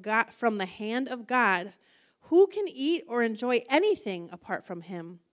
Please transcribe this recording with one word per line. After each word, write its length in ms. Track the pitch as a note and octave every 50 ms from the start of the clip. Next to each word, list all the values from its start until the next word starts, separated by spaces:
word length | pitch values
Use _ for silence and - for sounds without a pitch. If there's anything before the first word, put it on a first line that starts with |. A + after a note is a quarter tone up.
God, 320 | F#3 G#3 G#3+ A3+ A3+ -
from 240 | - - A#3+ A#3 G#3+
the 100 | G3+ F#3
hand 420 | F3+ - - G#3 G#3+ A#3 B3+ C4+ A#3+
of 180 | B3+ A#3+ G#3+
God, 480 | - B3 B3+ A#3 G3+ F#3 F3 F3 F#3 - _ _ _ _ _ _ _ _ _ _ -
who 180 | D#4+ F4+ G4
can 200 | F#4 - G#4 G4+ E4
eat 340 | - B3+ C4+ D#4 B3+ - - -
or 140 | A#3 A#3+
enjoy 420 | A#3 A3+ A3 G#3 B3 B3 B3 A#3 - -
anything 600 | C4+ D#4+ G4+ G#4+ F#4+ - - G#3 F#3 F3 E3+ -
apart 320 | F3+ - - - F#3 F3+ -
from 180 | - F3+ E3+
him? 380 | E3 F3 F#3+ E3+ E3 E3+ F3+ E3+ _ _